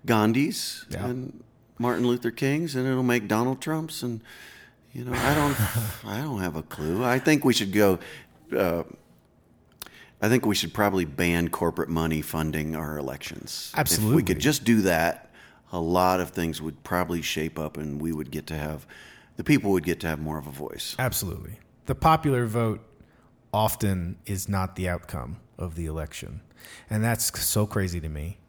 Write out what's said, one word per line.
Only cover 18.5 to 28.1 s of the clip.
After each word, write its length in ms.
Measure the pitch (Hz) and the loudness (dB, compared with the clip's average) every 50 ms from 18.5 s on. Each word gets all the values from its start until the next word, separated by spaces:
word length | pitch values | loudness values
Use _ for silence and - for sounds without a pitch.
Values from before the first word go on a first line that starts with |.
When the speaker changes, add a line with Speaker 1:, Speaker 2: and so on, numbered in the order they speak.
| 80 | -6
Speaker 1:
have, 320 | 76 73 76 76 71 - - - - - - - - - _ _ | -6 -4 -6 -6 -8 -12 -18 -20 -20 -20 -20 -20 -20 -20 _ _
the 80 | - - | -6 2
people 260 | - 151 127 113 101 | 4 4 4 4 4
would 120 | 95 90 73 | 2 2 2
get 160 | 87 82 - | 0 -2 -2
to 80 | - | -2
have 120 | 82 80 73 | -4 -4 -2
more 200 | 78 76 78 78 | -4 -6 -6 -6
of 80 | 69 | -8
a 40 | 73 | -10
voice. 440 | 67 69 73 - - - - - - | -12 -10 -10 -10 -10 -10 -10 -8 -4
Speaker 2:
Absolutely. 640 | - 131 123 - - 104 90 - - - - - - - _ _ _ _ | -2 -2 -2 -2 -2 -4 -6 -8 -8 -10 -14 -14 -16 -20 _ _ _ _
The 80 | - 131 | -6 -4
popular 540 | - - 160 160 156 - 147 135 123 120 | 4 6 6 6 6 4 2 2 2 2
vote 320 | 113 107 120 113 110 107 - - - - _ - _ _ _ _ _ _ _ _ _ - | 0 0 0 0 0 0 -4 -8 -18 -20 _ -20 _ _ _ _ _ _ _ _ _ 0
often 640 | 104 110 107 - - 110 101 95 92 85 87 - - - | 2 2 2 0 0 0 0 0 0 -2 -6 -8 -10 -8
is 240 | - 101 95 - - | -6 -6 -6 -4 -2
not 260 | 101 95 92 92 - | 0 0 0 -2 -4
the 140 | - 92 90 | -4 -2 -2
outcome 480 | 87 82 - - - 76 60 65 85 - - _ _ - | -2 -4 -6 -8 -8 -8 -8 -8 -10 -14 -16 _ _ -8
of 160 | 87 87 80 | -8 -8 -6
the 100 | 85 82 | -6 -6
election. 560 | 78 78 80 76 73 - - - 50 - - - - - - - - - - - - | -6 -6 -6 -8 -8 -10 -12 -12 -12 -12 -14 -16 -18 -20 -20 -20 -20 -20 -20 -8 -4
And 140 | 107 107 110 | -2 0 2
that's 360 | 117 117 107 - - - - | 2 0 0 -2 -4 -2 -2
so 260 | - - - 110 104 | -2 0 2 2 0
crazy 320 | 104 - 107 95 90 85 87 | 2 0 0 0 0 -2 -4
to 100 | 78 | -4
me. 280 | 80 | -4